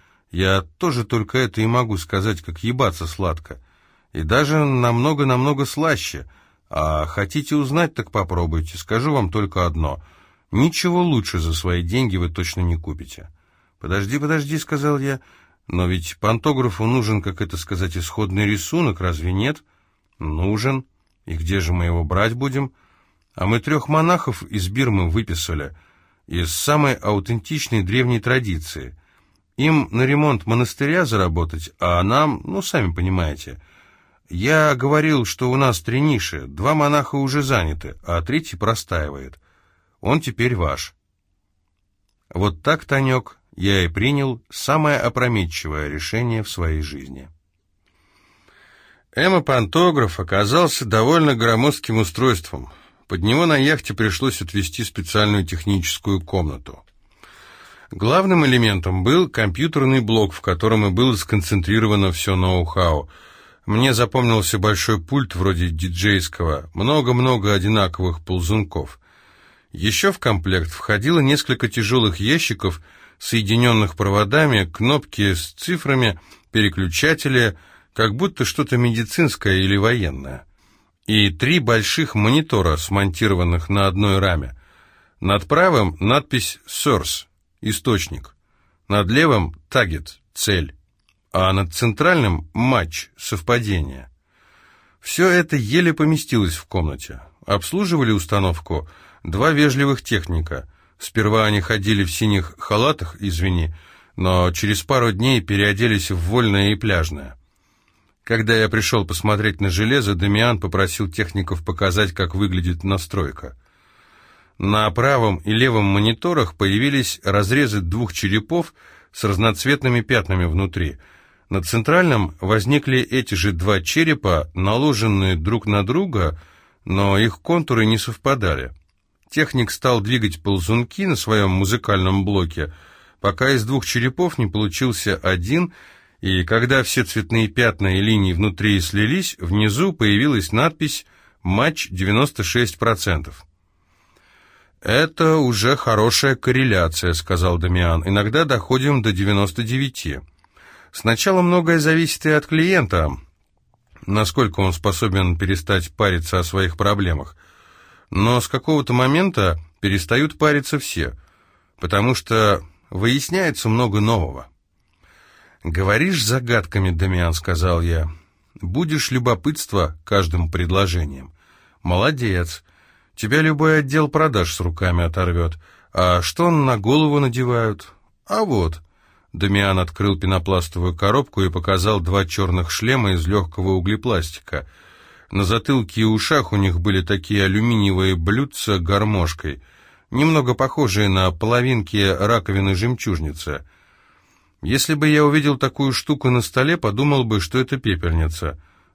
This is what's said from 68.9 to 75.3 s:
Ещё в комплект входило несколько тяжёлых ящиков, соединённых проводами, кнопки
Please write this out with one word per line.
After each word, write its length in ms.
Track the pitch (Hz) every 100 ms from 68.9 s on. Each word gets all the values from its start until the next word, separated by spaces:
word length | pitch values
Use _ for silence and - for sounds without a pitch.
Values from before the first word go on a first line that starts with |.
| - _ _ _ _ _ _ _
Ещё 400 | - 104 - 196
в 80 | 185
комплект 500 | 123 101 95 92 78
входило 480 | - - 104 127 170
несколько 500 | 135 147 - 117 113
тяжёлых 520 | 120 104 127 107 82
ящиков, 600 | 104 160 - 95 95 82 - - - -
соединённых 760 | - 117 101 113 123 113 98 -
проводами, 720 | 101 101 101 143 151 110 87
кнопки 680 | - 117 147 - - 101